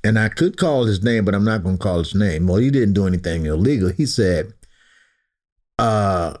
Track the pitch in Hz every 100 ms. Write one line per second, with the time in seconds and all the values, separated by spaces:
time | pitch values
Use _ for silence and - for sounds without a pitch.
0 | 107 110 110 - 175 - 175 135 113 95
1 | 113 113 101 101 107 110 90 90 101 87
2 | 80 95 101 80 90 95 135 139 107 101
3 | 95 90 90 82 78 78 120 135 92 90
4 | 143 - 92 82 76 - - _ _ _
5 | _ _ _ _ _ _ _ - 113 107
6 | 101 90 82 78